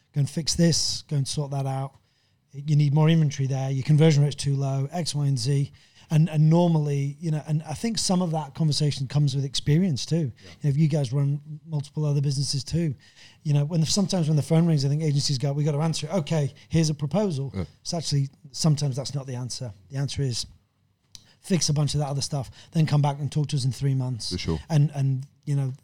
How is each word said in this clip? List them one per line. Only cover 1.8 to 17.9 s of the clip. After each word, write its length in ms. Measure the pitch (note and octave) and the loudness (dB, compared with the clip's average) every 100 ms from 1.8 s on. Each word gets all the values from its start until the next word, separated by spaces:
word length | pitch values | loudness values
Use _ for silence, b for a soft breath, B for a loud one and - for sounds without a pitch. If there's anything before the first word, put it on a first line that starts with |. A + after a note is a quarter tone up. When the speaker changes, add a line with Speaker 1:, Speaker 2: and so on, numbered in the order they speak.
| C3+ - _ _ _ _ _ | -8 -12 _ _ _ _ _
Speaker 1:
You 220 | C#3 C#3+ D3 | -10 2 4
need 180 | D3 | 4
more 140 | D3+ D#3 | 4 6
inventory 380 | E3 D3 C#3 C3+ | 6 2 0 -4
there. 240 | C3+ C3+ | -2 -2
Your 140 | C3+ | -2
conversion 400 | C3 D3+ D#3+ C#3+ | 4 6 6 6
rate's 100 | D3 C#3+ | 2 0
too 200 | C#3 C#3 | -2 0
low, 320 | C#3 C3+ C#3 | 0 -2 -2
X, 220 | F3 D#3 | -4 -4
Y, 120 | D3 C#3 | -2 0
and 120 | C3+ | 0
Z." 320 | A#2 C#3+ C#3 b b b b | 0 0 -2 b b b b
And, 160 | D3+ D#3+ | 2 4
and 220 | D#3 D#3 | 4 6
normally, 680 | E3+ F3 D#3+ D3 C#3+ C#3+ C#3+ | 6 4 2 2 -2 -4 -6
you 100 | E3+ | -4
know, 100 | D3+ D#3+ | -4 -2
and 160 | D3+ | -4
I 120 | D#3 | -4
think 220 | C#3+ A#3 A3+ | -6 -4 -2
some 240 | - F#3 | 0 0
of 120 | F3 | 0
that 200 | D#3 C#3+ - | -2 -6 -2
conversation 500 | D#3 C#3+ D3 C#3 C3 | 0 2 0 -2 -2
comes 300 | D3 D3 C#3 | 2 2 0
with 80 | |
experience 600 | C3+ - - D3+ F#3+ B2+ | -4 -4 0 2 2 -2
too. 120 | - E3 | -2 -2
Speaker 2:
Yeah. 340 | C#3 - - | -2 -8 -20
Speaker 1:
You 60 | - | -4
know, 60 | D3 | -2
if 60 | C#3 | 2
you 120 | D#3 | 2
guys 240 | D3+ B2+ | 2 -2
run 280 | C#3+ C#3+ D3 D3 D3+ | 0 0 -2 -8 -18
multiple 400 | D#3+ D3+ C#3 - | -8 -8 -6 -4
other 160 | D3+ C#3+ | -2 0
businesses 440 | C#3+ C#3 C#3 C#3 | 0 -2 -2 -4
too, 320 | - D#3+ E3 B2 B B B B | -2 -2 -2 -4 B B B B
you 80 | D#3 | 0
know, 100 | C#3+ | 0
when 140 | D3 E3+ | 2 0
the, 80 | D#3 | 2
sometimes 400 | - F#3+ F#3 D3+ | 0 0 0 2
when 100 | D3+ | 0
the 60 | |
phone 240 | - E3 E3+ | 2 2 4
rings, 180 | D3+ | 2
I 40 | C#3 | 2
think 140 | D3+ | 0
agencies 340 | D#3+ C#3+ - C3+ | 0 0 0 -2
go, 140 | C#3+ | -2
"We 100 | C#3+ | 0
gotta 160 | D3 C#3+ | 0 0
answer 300 | D#3+ D3+ D3+ | -2 -2 -2
it. 40 | |
Okay, 380 | G3 C#3+ E3 C#3 B B | -4 0 -2 -2 B B
here's 220 | E3 D#3 | 0 0
a 40 | |
proposal." 580 | D#3 D3 F#3+ G#3 C3+ C#3 | -2 -2 0 0 -2 -6
Speaker 3:
Yeah. 100 | F#2+ E2+ _ | -6 -8 _
Speaker 1:
It's 120 | - | -8